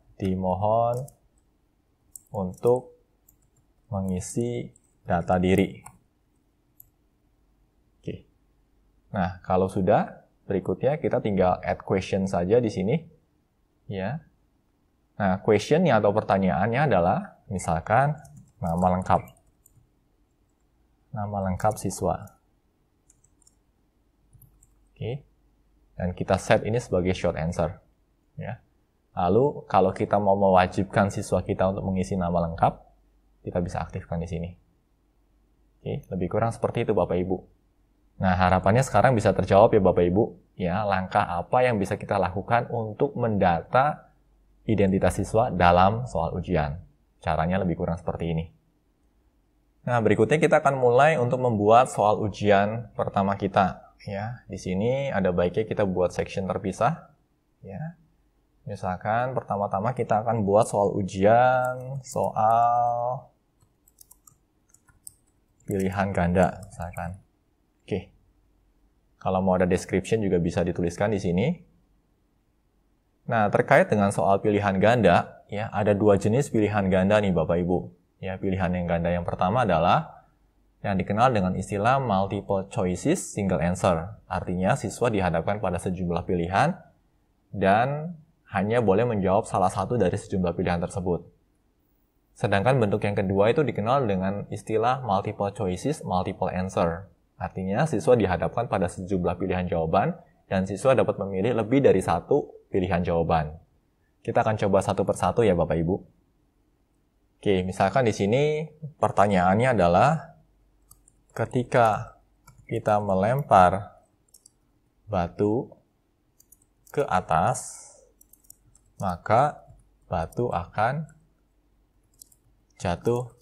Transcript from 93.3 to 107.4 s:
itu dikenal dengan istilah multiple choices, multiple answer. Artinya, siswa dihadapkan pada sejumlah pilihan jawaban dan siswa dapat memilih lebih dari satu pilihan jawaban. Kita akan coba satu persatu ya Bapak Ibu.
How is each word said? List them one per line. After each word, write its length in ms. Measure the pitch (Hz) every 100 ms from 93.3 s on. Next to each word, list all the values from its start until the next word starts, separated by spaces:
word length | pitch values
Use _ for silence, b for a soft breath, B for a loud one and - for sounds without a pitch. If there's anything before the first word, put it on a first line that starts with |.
| 98 107
itu 160 | 156
dikenal 400 | 127 104 107 139
dengan 400 | 113 92 95 101 -
istilah 480 | 104 - 110 117 135
multiple 480 | 120 98 107 - 101 -
choices, 480 | 95 90 131 156
multiple 480 | 107 92 92 92 92
answer. 560 | 90 92 107 85 85 - _ _ -
Artinya, 480 | 90 - 95 107 156
siswa 240 | 104 127
dihadapkan 560 | 123 95 85 87 - 120
pada 240 | 104 90
sejumlah 480 | - 92 95 87 82
pilihan 240 | 95 92
jawaban 560 | 90 85 82 95 147 180 b b -
dan 160 | 95 95
siswa 240 | 98 131
dapat 240 | 117 98 101
memilih 480 | 98 95 113 113
lebih 160 | 104 135
dari 240 | 120 95
satu 480 | 95 85 - 143 - - _
pilihan 320 | 98 90 87
jawaban. 560 | 87 85 82 82 76 85 _ _ _ _ _ _
Kita 240 | - 117
akan 160 | 113 107
coba 240 | 104 98
satu 180 | 101 98 98
persatu 320 | 98 92 104
ya 160 | 110 87
Bapak 240 | 82 82
Ibu. 160 | 82 101 - _ _ _ _ _ _ _ _ _ _ _ _ _